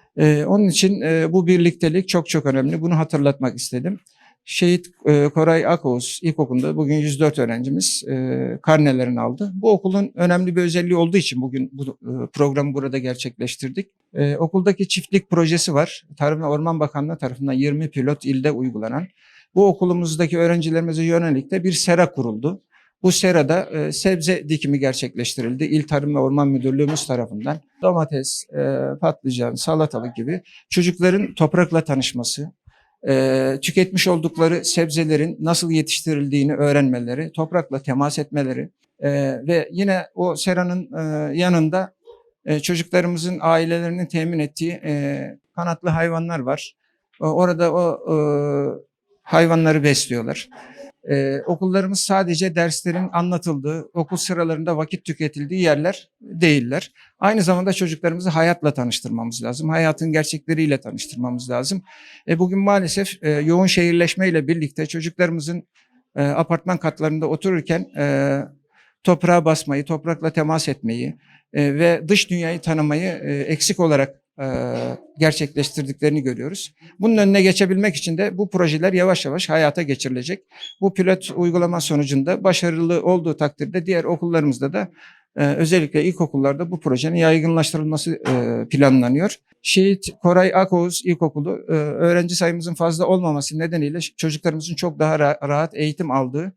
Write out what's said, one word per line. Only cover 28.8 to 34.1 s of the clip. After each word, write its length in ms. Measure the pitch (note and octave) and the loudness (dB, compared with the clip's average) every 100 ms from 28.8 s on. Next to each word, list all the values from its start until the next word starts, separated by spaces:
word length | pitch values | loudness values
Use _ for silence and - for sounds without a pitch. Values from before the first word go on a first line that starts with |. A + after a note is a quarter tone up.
| C3+ C#3+ | -4 -2
patlıcan, 540 | E3 D#3 C3+ B2 A#2+ A#2+ | -2 -2 -4 -4 -4 -4
salatalık 600 | - D#3+ D3+ A#2+ A#2+ A#2 | -2 0 0 -2 -8 -8
gibi 260 | A#2+ F3+ - - _ | -6 -6 -10 -20 _
çocukların 640 | F#3 F3 F3 F3+ G3 - | 0 0 2 2 2 0
toprakla 500 | - D#3 F3+ E3 E3 | 0 2 4 2 2
tanışması, 680 | D#3+ C3+ B2+ B2 A2+ - D#3+ - _ _ _ _ - | 0 -2 -2 -4 -6 -6 -10 -14 _ _ _ _ 0
e, 480 | C3+ C3 C3 C3 C3+ | 2 2 2 0 -2
tüketmiş 460 | D3+ F#3 F#3 F#3+ | -2 0 2 2
oldukları 580 | F#3+ | 2